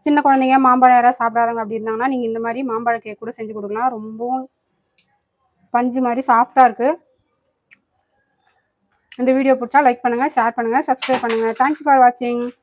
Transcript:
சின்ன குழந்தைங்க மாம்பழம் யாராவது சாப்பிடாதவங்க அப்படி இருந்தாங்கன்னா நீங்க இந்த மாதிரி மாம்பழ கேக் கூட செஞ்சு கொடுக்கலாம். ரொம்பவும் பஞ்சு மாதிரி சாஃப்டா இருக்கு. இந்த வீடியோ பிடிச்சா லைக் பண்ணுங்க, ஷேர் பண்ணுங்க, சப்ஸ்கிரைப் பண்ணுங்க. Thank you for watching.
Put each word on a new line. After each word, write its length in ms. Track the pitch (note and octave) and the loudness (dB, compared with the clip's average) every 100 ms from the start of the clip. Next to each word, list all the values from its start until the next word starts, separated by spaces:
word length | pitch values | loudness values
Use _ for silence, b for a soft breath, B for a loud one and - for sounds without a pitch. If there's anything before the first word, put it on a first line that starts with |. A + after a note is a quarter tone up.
| - | 2
சின்ன 160 | D4 C#4+ | 0 2
குழந்தைங்க 320 | C4+ C4 C4 C4 | 2 4 4 4
மாம்பழம் 300 | B3+ B3+ B3 | 6 6 6
யாராவது 220 | A#3+ B3+ | 4 2
சாப்பிடாதவங்க 400 | A#3 A3+ A#3 A#3 | -2 0 -2 -2
அப்படி 140 | A3 A3+ | -6 -8
இருந்தாங்கன்னா 320 | A3 A3 B3+ | -6 -4 -4
நீங்க 120 | C4 A3+ | -2 -4
இந்த 100 | A3+ A3+ | -4 -6
மாதிரி 180 | A#3 C4+ | -6 -6
மாம்பழ 260 | A3+ A#3 A#3 A3 | -4 -2 -4 -6
கேக் 160 | G#3 | -14
கூட 100 | A3 A#3 | -14 -12
செஞ்சு 180 | A3 G#3+ | -12 -10
கொடுக்கலாம். 360 | G3+ G#3 B3+ A#3 | -8 -4 -4 -4
ரொம்பவும் 460 | G#3+ A3 A#3+ C4 C4 _ _ _ _ _ _ _ _ _ _ _ _ A#3+ | -14 -10 -6 -6 -8 _ _ _ _ _ _ _ _ _ _ _ _ -2
பஞ்சு 240 | B3 B3 B3+ | -2 -2 -2
மாதிரி 160 | A#3+ C4 | -2 0
சாஃப்டா 340 | A3+ B3 - B3 | 2 2 4 4
இருக்கு. 200 | G#3+ B3 F4 _ _ _ _ _ _ _ _ _ _ _ _ _ _ _ _ _ _ _ _ _ - | 4 -2 -2 _ _ _ _ _ _ _ _ _ _ _ _ _ _ _ _ _ _ _ _ _ -4
இந்த 80 | B3 C4 | 0 2
வீடியோ 180 | C4+ C4 | 2 0
பிடிச்சா 240 | A#3+ C#4 C#4 | -2 -2 -2
லைக் 160 | B3 A#3+ | 0 -4
பண்ணுங்க, 220 | A#3+ C#4+ C4+ | -2 -2 -2
ஷேர் 200 | A3+ A#3 | -4 -2
பண்ணுங்க, 240 | A#3 B3 D4+ | -2 -2 -2
சப்ஸ்கிரைப் 340 | C4 - C4 A#3 | -4 -2 -2 -2
பண்ணுங்க. 220 | A3+ A3+ A3+ | -2 -4 0
Thank 160 | C4 D4+ | -2 -2
you 80 | D4 | 2
for 80 | C4+ B3 | 4 4
watching. 360 | B3 A#3+ A#3+ A#3+ - | 2 -6 -4 -6 -10